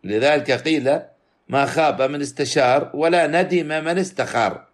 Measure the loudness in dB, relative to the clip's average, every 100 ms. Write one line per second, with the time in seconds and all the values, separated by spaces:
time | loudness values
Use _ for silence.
0 | -2 0 2 2 0 -2 0 0 2 0
1 | -4 _ _ _ _ -2 0 2 0 2
2 | -2 -2 -8 -4 -2 2 2 2 0 -2
3 | 2 2 2 0 0 0 -2 -4 -2 -2
4 | -4 -4 -4 0 -2 -2 -16